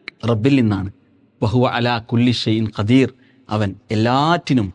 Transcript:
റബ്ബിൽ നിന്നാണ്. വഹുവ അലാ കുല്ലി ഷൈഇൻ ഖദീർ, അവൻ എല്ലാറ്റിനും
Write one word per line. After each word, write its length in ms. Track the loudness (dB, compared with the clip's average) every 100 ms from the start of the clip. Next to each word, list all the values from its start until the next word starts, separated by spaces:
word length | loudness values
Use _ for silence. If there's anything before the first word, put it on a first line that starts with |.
| -20 -6
റബ്ബിൽ 300 | -2 0 2 2
നിന്നാണ്. 340 | 2 0 -6 -12 _ _ _ -4
വഹുവ 260 | -2 2 0
അലാ 300 | 0 -2 -2
കുല്ലി 340 | -2 0 2
ഷൈഇൻ 360 | 0 -2 -2 -2 -4
ഖദീർ, 300 | 2 2 2 -4 _ _ -6
അവൻ 260 | -4 -4 -6 -6
എല്ലാറ്റിനും 840 | -2 0 0 0 -2 0 -2 -2